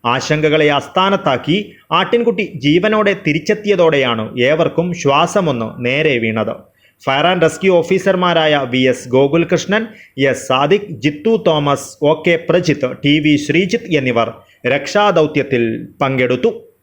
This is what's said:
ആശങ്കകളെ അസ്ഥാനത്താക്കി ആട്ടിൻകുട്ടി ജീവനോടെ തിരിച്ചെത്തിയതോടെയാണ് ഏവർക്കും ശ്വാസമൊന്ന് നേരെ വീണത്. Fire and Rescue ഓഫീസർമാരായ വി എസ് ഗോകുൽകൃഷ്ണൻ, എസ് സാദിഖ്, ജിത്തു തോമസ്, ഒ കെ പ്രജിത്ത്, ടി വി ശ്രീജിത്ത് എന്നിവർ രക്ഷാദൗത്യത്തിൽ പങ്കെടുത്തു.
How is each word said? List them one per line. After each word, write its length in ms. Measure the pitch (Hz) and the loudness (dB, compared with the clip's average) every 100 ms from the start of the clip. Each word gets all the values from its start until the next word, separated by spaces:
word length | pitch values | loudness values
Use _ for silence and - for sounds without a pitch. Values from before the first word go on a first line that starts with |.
| 117 | -2
ആശങ്കകളെ 540 | 127 - 151 151 156 147 143 | -2 0 0 2 2 2 0
അസ്ഥാനത്താക്കി 760 | - - 190 196 175 127 - 185 208 - _ 160 | -2 0 0 0 0 -2 0 -2 -2 -16 _ -2
ആട്ടിൻകുട്ടി 440 | 185 240 233 202 196 139 | 0 0 0 -2 -6 -4
ജീവനോടെ 480 | 139 165 208 214 208 196 160 | 0 2 2 0 0 -2 -2
തിരിച്ചെത്തിയതോടെയാണ് 1000 | 151 - 214 208 196 165 143 127 113 110 123 123 | -4 -2 -4 0 2 2 2 0 -2 -4 0 0
ഏവർക്കും 400 | 160 151 - 175 175 | 2 0 -2 -4 -2
ശ്വാസമൊന്ന് 680 | 139 139 170 208 170 127 110 117 123 | 0 2 2 0 -2 -2 -6 -6 -4
നേരെ 300 | 135 156 127 | 0 0 0
വീണത്. 300 | 113 110 110 - - _ _ _ - | 0 -2 -4 -6 -14 _ _ _ -4
Fire 200 | 135 165 | 0 2
and 100 | 185 160 | 2 0
Rescue 280 | 151 190 180 | 2 2 2
ഓഫീസർമാരായ 720 | 165 190 190 185 180 165 156 147 131 | 2 0 2 0 2 2 2 0 0
വി 100 | 127 131 | 2 2
എസ് 160 | 123 131 | 0 0
ഗോകുൽകൃഷ്ണൻ, 760 | 127 139 165 170 175 - 208 226 - - - 135 | 2 2 2 0 -2 0 -2 -4 -12 -18 -2 0
എസ് 180 | 127 - | 0 -2
സാദിഖ്, 400 | 131 147 196 202 135 | 0 2 0 -2 -4
ജിത്തു 300 | 139 147 226 220 180 | -4 -2 0 0 2
തോമസ്, 440 | 151 143 139 - - 147 | 0 0 -2 -4 -2 0
ഒ 40 | 160 156 | 0 0
കെ 80 | 170 - | -2 0
പ്രജിത്ത്, 400 | 170 175 143 127 131 | 0 0 -2 -2 -4
ടി 100 | 143 151 | 0 2
വി 100 | 151 147 | 2 0
ശ്രീജിത്ത് 480 | - 151 190 233 180 156 | 2 0 0 -2 -2 -2
എന്നിവർ 300 | 127 117 110 - _ _ 123 | 0 0 -2 -4 _ _ -2
രക്ഷാദൗത്യത്തിൽ 920 | 139 139 208 208 170 151 151 131 123 113 113 - - | -2 -2 0 2 2 2 0 -2 0 0 -4 -10 -4
പങ്കെടുത്തു. 500 | 135 135 123 127 226 - - _ | -2 0 0 0 -2 -4 -16 _